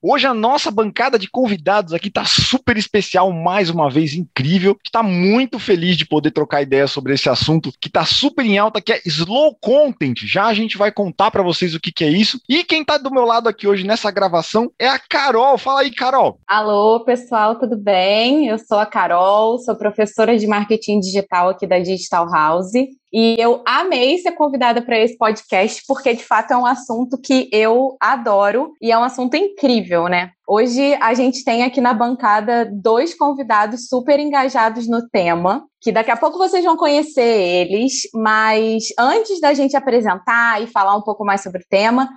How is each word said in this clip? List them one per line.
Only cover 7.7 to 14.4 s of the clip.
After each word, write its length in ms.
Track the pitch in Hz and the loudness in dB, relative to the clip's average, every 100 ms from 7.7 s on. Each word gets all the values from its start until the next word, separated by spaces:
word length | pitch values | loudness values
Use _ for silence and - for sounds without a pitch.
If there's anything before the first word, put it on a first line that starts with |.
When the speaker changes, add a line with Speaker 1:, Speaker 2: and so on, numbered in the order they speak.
| - | -10
Speaker 1:
que 80 | 156 | -4
tá 160 | - | -2
super 400 | 160 - 277 339 | 0 0 0 0
em 140 | 240 196 | 0 2
alta, 240 | 214 214 | 0 -2
que 120 | - | -4
é 80 | 208 - | -4 -2
slow 500 | 151 170 240 311 233 | -4 -2 2 2 0
content. 600 | - 269 302 - 143 117 | 0 2 2 0 -4 -4
Já 220 | 104 185 214 | -4 0 0
a 100 | 208 | 0
gente 200 | 220 190 | -4 -2
vai 160 | 208 | -2
contar 380 | - 196 - 202 | 0 -6 0 0
pra 140 | 220 | 2
vocês 320 | 180 165 180 160 | -2 0 -4 -4
o 40 | |
que 120 | - | -10
que 120 | - | -2
é 60 | 156 | 0
isso. 300 | 165 214 247 _ | 2 0 -2 _
E 140 | 285 | -2
quem 200 | 339 311 | 0 -4
tá 140 | 302 302 | 0 -2
do 140 | 269 | 0
meu 140 | 262 240 | 0 2
lado 220 | 226 226 | 2 0
aqui 200 | 208 202 | -2 -2
hoje 180 | 196 190 | -2 0
nessa 240 | 226 208 | -2 -2
gravação 640 | 196 190 170 | -2 0 -2